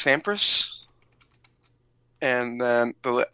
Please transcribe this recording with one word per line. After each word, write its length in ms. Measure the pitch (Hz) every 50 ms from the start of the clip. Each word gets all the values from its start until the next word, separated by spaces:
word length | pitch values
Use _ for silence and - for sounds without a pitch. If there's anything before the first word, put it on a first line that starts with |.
| -
Sampras. 840 | 139 135 151 - 208 208 202 - - - - - - - - - _ _ _ _ _ _ _ _ _ _ _ _ _ _ _ _ _ _ _ _ _ _ _ _ _ _ -
And 400 | 143 135 127 123 123 120 120 120
then, 340 | 123 120 120 120 120 120 - _
the 100 | - 131
li-, 120 | 120 123 127 -